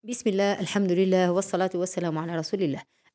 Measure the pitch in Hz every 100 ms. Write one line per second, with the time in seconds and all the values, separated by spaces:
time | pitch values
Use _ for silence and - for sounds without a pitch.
0 | 214 247 - 190 202 202 180 202 196 175
1 | 190 185 180 175 196 180 185 180 180 -
2 | 175 156 165 165 156 202 175 131 - _
3 | _